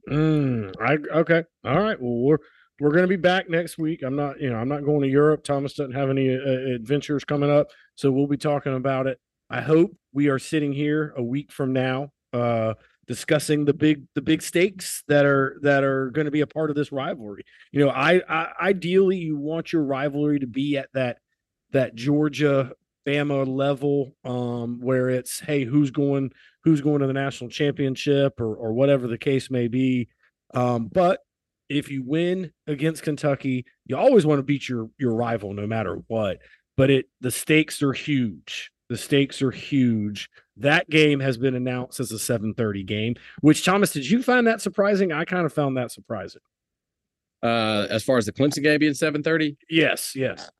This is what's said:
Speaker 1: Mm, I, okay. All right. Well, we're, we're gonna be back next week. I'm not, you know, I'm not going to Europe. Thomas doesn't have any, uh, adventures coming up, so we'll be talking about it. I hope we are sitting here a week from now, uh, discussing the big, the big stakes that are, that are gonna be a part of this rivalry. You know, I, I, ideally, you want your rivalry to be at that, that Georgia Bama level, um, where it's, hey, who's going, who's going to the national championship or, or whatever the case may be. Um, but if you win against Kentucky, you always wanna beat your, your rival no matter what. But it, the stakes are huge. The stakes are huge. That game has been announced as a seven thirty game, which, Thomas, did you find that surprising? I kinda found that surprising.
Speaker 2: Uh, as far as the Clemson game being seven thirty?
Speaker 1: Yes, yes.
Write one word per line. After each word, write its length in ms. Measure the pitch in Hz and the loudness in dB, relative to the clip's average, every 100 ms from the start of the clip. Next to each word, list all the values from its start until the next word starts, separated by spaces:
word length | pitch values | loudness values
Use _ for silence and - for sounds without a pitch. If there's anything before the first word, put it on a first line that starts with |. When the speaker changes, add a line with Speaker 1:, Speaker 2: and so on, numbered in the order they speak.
| - | -4
Speaker 1:
Mm, 640 | 147 156 151 139 120 101 92 | 0 2 2 2 -2 -4 -4
I, 160 | 113 151 143 151 | 0 0 0 -2
okay. 260 | 165 165 165 _ | 2 2 0 _
All 140 | - 147 | -2 0
right. 220 | 214 202 | 0 -2
Well, 200 | 123 120 | -4 0
we're, 180 | 131 151 - _ _ _ | 2 2 0 _ _ _
we're 120 | 143 | 2
gonna 140 | 156 180 | 4 2
be 100 | 196 | 2
back 340 | 175 185 180 | 2 2 0
next 260 | 165 170 - | -2 -2 -4
week. 260 | 156 165 | -4 -4
I'm 140 | 131 139 | -4 -2
not, 240 | 143 151 | -4 -4
you 80 | 143 | -4
know, 80 | 113 | -2
I'm 120 | 123 | -2
not 160 | 147 | -2
going 180 | 143 147 | 0 2
to 60 | 139 | 4
Europe. 360 | 135 151 151 | 4 4 2
Thomas 300 | - 143 139 | -2 -4 -4
doesn't 200 | - 139 | -6 -6
have 140 | 123 135 | -2 -2
any, 260 | 135 131 | 2 2
uh, 400 | 127 139 127 131 | 0 0 -2 -2
adventures 500 | 123 113 143 - 143 | -6 -2 -2 -2 -4
coming 260 | - 147 143 | -2 0 4
up, 180 | 147 143 - _ - | 4 2 -6 _ -2
so 140 | 143 | 0
we'll 160 | 135 143 | 2 0
be 100 | 143 | 0
talking 380 | 156 143 143 | 0 -2 -2
about 320 | 131 127 131 135 | -4 -2 -2 -2
it. 120 | 127 _ _ _ | -6 _ _ _
I 100 | 123 | -8
hope 340 | 120 156 190 - _ | 2 4 4 0 _
we 160 | 135 143 | 0 2
are 100 | 135 | 0
sitting 340 | - 160 147 | -2 -2 -2
here 400 | 139 147 156 151 143 | -2 -2 -2 -2 -6
a 60 | |
week 300 | 117 135 147 | -4 -4 -8
from 200 | - 135 | -6 -2
now, 400 | 131 131 131 143 _ _ | 0 0 -2 -6 _ _
uh, 420 | 120 120 117 110 107 _ _ _ | -2 0 0 -2 -4 _ _ _
discussing 580 | 120 - 151 - 151 | -10 0 0 2 0
the 80 | 147 | 2
big, 300 | 135 151 147 - | 2 2 0 -2
the 60 | - | -8
big 220 | 139 156 | 0 -2
stakes 600 | - 170 185 185 - - - | 0 0 0 -2 -12 -12 0
that 160 | 147 | 4
are, 340 | 143 139 135 - | 4 4 0 0
that 220 | 143 139 | 2 4
are 260 | 139 135 131 | 2 0 -2
gonna 200 | 120 151 | -2 -2
be 100 | 147 | 0
a 40 | 143 | -2
part 240 | 156 156 | -2 -4
of 60 | 147 | -2
this 160 | 143 | -4
rivalry. 520 | 139 143 165 107 101 - - - | -4 -6 -8 -10 -14 -18 -20 -6
You 120 | 139 | 2
know, 60 | 143 | 2
I, 300 | 127 143 180 - | 4 4 2 2
I, 200 | 156 170 - | -4 -4 -4
ideally, 560 | 175 190 170 185 196 190 | -2 0 2 4 4 2
you 200 | 165 147 | -2 -4
want 360 | 147 165 160 | -4 -6 -2
your 120 | 165 | -2
rivalry 560 | 139 135 143 139 147 143 | 0 -2 -2 0 0 0
to 60 | 131 | -2
be 300 | 113 143 143 | -4 -2 -2
at 120 | 135 | -4
that, 260 | 135 127 117 _ _ _ _ _ | -4 -4 -6 _ _ _ _ _
that 240 | 135 120 | 0 0
Georgia 760 | 113 123 147 151 135 147 139 131 - _ _ - | -2 0 2 0 0 2 2 -2 -8 _ _ -4
Bama 400 | 143 147 139 135 | -2 0 -2 -2
level, 680 | 131 139 139 143 143 135 _ | -2 -2 0 0 0 -2 _
um, 560 | 131 123 123 120 117 120 | -8 -6 -4 -6 -6 -6
where 280 | 123 131 127 | -2 0 2
it's, 300 | 127 123 - | -2 -4 -12
hey, 260 | - 143 | -4 -2
who's 280 | 127 147 143 | 0 2 2
going, 400 | 123 143 139 135 _ _ _ | 0 0 0 -2 _ _ _
who's 160 | 165 156 | 2 2
going 200 | 139 147 | 4 2
to 60 | 135 | 0
the 60 | |
national 360 | 135 139 - 120 | 0 -4 -6 -12
championship 920 | - 147 139 139 127 - 139 139 - | -2 -2 0 -2 -2 0 2 2 0
or, 160 | 113 104 | -6 -4
or 160 | 113 | -4
whatever 340 | 113 139 139 123 | 2 4 4 0
the 120 | 113 | -4
case 320 | - 135 - | 0 -2 -2
may 180 | 131 120 | -2 0
be. 400 | 123 131 127 117 _ _ _ _ | 0 0 0 -2 _ _ _ _
Um, 360 | 127 123 120 113 | -2 0 0 -2
but 320 | 190 175 190 _ _ _ _ _ | 2 2 2 _ _ _ _ _
if 200 | 143 - | -4 -4
you 140 | 139 | -8
win 480 | 123 156 175 185 170 _ - | -4 -2 0 -2 -6 _ -8
against 380 | 147 156 160 | -2 -2 -2
Kentucky, 600 | - 147 151 135 135 127 123 _ _ | -6 -2 0 0 -2 -4 -6 _ _
you 100 | - | 2
always 300 | 233 247 151 | 6 6 6
wanna 160 | 143 | 2
beat 260 | 131 143 - | 2 -4 -2
your, 220 | 123 110 _ | -6 -6 _
your 160 | 131 | -2
rival 400 | 113 117 113 98 | 0 0 -2 -4
no 140 | 101 104 | -6 -4
matter 320 | 113 98 87 - | -2 -4 -6 -4
what. 300 | 113 104 87 _ _ _ - | -2 -2 -4 _ _ _ 2
But 140 | 135 | 4
it, 160 | 135 - _ | 4 0 _
the 100 | 123 | -8
stakes 520 | - - 156 151 - | -6 2 2 2 -2
are 80 | 143 | -2
huge. 800 | 123 - 143 120 78 - - - _ _ | -2 -2 -2 -2 -6 -14 -14 -16 _ _
The 80 | 120 | -10
stakes 460 | - 143 139 - | 0 2 2 0
are 80 | 135 | -4
huge. 760 | 110 - 143 127 110 104 101 - _ _ - | -4 -4 2 2 2 -2 -6 -14 _ _ -4
That 300 | 131 156 - | 0 0 2
game 320 | 156 151 143 | 4 4 4
has 160 | 135 117 | -2 0
been 180 | 135 | -2
announced 460 | 127 123 123 123 - | -2 -4 -6 -8 -8
as 120 | 123 | -8
a 60 | 107 | -6
seven 360 | - 120 107 | -4 -2 -2
thirty 280 | 101 110 98 | -2 -2 -2
game, 340 | 95 104 110 120 - - | -6 -4 -4 -6 -10 2
which, 200 | 147 151 | 4 4
Thomas, 280 | - 196 202 | 4 2 2
did 160 | 151 131 | 0 0
you 140 | 226 | 0
find 240 | 254 247 233 | 4 4 4
that 160 | 220 | 0
surprising? 500 | 202 - 202 202 196 | -4 0 2 2 0
I 120 | 151 170 | 0 -2
kinda 240 | 180 165 | 0 0
found 260 | - 143 131 | 0 0 0
that 140 | 120 | -4
surprising. 480 | - - 110 95 - _ _ _ _ _ _ _ _ _ _ | -10 -10 -8 -8 -16 _ _ _ _ _ _ _ _ _ _
Speaker 2:
Uh, 440 | 120 117 110 107 101 | -2 0 0 0 -2
as 120 | 110 | -2
far 140 | - 127 | 2 0
as 80 | 107 | 0
the 60 | |
Clemson 300 | - 139 143 | 0 0 2
game 160 | 147 151 | 2 4
being 160 | 151 | 2
seven 280 | 139 160 147 | 2 -2 -2
thirty? 360 | 147 160 156 147 _ | -2 0 -2 -6 _
Speaker 1:
Yes, 460 | 165 147 - - 135 | 2 2 0 -6 -4
yes. 340 | 127 - - | -6 -6 -16